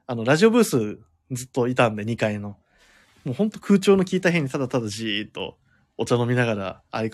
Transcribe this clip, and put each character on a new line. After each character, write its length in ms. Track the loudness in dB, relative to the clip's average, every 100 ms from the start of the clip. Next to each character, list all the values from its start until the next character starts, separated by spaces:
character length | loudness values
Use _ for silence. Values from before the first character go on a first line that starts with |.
| -8
あ 80 |
の、 100 | -4
ラ 120 | 0 4
ジ 80 | 6
オ 40 |
ブ 100 | 6
ー 40 |
ス 340 | 2 0 -2 -8 _ _ _
ず 140 | -12
っ 40 | -6
と 200 | -4 -2
い 60 |
た 160 | 2 0
ん 60 | 0
で、 100 | -6
二 100 | -2
階 220 | -2 -2
の。 180 | -8 -14 _ _ _ _ _ _
も 80 | -10
う 20 |
ほ 100 | -2
ん 60 | -4
と 100 | -4
空 180 | 2 4
調 180 | 6 4
の 80 |
効 120 | 4 0
い 40 |
た 80 | 0
部 60 | 0
屋 60 |
に 60 | -2
た 80 | -4
だ 120 | -2
た 120 | -2
だ 80 | -4
じ 160 | -6 -6
ー 220 | -6 -6
っ 20 |
と 280 | -10 -12 -14 _ _ _ -8
お 80 | -2
茶 80 |
飲 120 | 0 2
み 80 |
な 120 | 0 0
が 80 |
ら、 280 | -2 -4 -10 _
あ 140 | -6
い-、 60 | -6